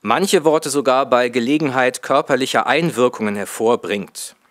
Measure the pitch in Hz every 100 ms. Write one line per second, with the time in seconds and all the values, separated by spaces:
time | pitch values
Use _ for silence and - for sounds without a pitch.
0 | 104 135 196 185 156 156 151 143 131 131
1 | 131 123 123 123 117 151 147 127 127 -
2 | - 139 143 131 131 117 113 143 170 117
3 | 123 - 107 101 92 - 113 117 - 101
4 | 87 - - - _